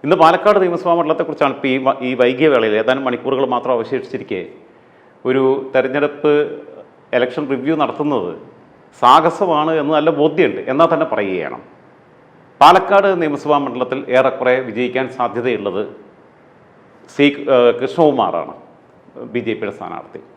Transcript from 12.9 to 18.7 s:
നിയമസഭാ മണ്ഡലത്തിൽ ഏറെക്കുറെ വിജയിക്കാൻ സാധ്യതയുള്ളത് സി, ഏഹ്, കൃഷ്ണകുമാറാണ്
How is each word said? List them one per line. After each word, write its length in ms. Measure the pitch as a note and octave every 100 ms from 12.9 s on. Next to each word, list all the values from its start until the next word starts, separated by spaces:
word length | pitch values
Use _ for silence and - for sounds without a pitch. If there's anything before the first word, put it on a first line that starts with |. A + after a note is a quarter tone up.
| G3 G3 F3+
നിയമസഭാ 340 | D#3 C#3+ D3 C#3+
മണ്ഡലത്തിൽ 360 | C#3 A#2+ B2 C3 - B2+
ഏറെക്കുറെ 380 | C3+ - B2+ C3 B2
വിജയിക്കാൻ 380 | G#2+ B2 B2+ C3 B2+
സാധ്യതയുള്ളത് 640 | A#2+ A2 B2 A2 G2+ F#2+ G#2+ - - _ _ _ _ _ _ _ _ _ -
സി, 120 | - C#3+ C#3+ C#3
ഏഹ്, 180 | C3 A#2+ A#2
കൃഷ്ണകുമാറാണ് 720 | B2+ B2 D#3 C3 F#2 E2+ D2 - -